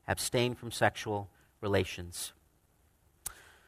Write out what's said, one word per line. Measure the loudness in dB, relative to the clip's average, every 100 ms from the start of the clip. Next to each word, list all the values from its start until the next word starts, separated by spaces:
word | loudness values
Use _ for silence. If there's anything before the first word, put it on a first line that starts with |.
| -4
Abstain | -2 0 2 2 0
from | -6
sexual | 2 2 2 -2 -2 -4 -12 _ _
relations." | 2 4 2 -2 -10 -10 -10 -12 _ _ _ _ _ _ _ _ -14 -14 -20 -20